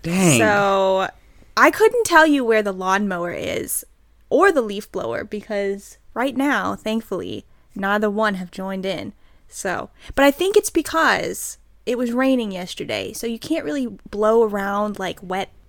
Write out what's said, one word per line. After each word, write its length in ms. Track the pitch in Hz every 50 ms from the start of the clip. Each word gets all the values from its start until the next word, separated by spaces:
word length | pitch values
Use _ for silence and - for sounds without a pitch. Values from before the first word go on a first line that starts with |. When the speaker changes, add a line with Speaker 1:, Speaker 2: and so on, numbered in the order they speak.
Speaker 1:
dang. 380 | - 165 175 190 190 170 139 -
Speaker 2:
So, 680 | 220 214 208 202 202 196 196 196 190 190 190 190 190 - - _ - - - - - - -
I 160 | 220 247 330
couldn't 320 | - - 427 440 480 480 427
tell 220 | - 339 311 320 320
you 160 | 285 277 247
where 180 | 226 220 214
the 120 | 208 202 190
lawnmower 580 | 185 185 185 190 202 208 196 185 175 175 170
is 540 | - - - 87 - - - - - - - - _ _ _ _ _ _ _ _
or 220 | 202 277 381 392
the 100 | 339 277 226
leaf 280 | 208 202 202 - -
blower 320 | - 185 - 113 113 - -
because 760 | 214 214 208 - - 208 202 202 196 202 202 - - - - _ - -
right 220 | 220 247 277 233
now, 400 | 254 269 294 254 208 185 190 202
thankfully, 720 | - - 220 220 226 220 - 196 175 90 92 104 104 - - - _ _ _ -
neither 340 | 196 196 196 208 208 214 208
one 240 | 202 214 220 208 202
have 180 | 185 185 175
joined 340 | - - 190 190 190 190 185
in. 280 | 196 180 - 101 214 - _ - - - _ - -
So, 420 | - - - 190 170 101 - - _ - - - -
but 100 | - 277
I 60 | 285
think 260 | 277 - 349 392 415 415
it's 140 | 403 -
because 880 | - 339 294 - - 320 311 254 196 175 - - 196 - - - - - _ _ - _ _
it 120 | 220 247 240
was 140 | 254 233
raining 400 | 233 247 269 269 262 247 226 202
yesterday, 640 | 185 180 185 180 - - 160 - 107 98 95 - 220
so 120 | - 240
you 140 | 233 226 226
can't 240 | - - 320 320 285
really 240 | 294 294 277 254 226 196 - - -
blow 320 | - 202 214 214 226 233 226
around, 560 | 214 202 202 196 202 202 202 214 214 196 -
like, 200 | 190 180 - -
wet 280 | 190 175 185 196 190 - - - -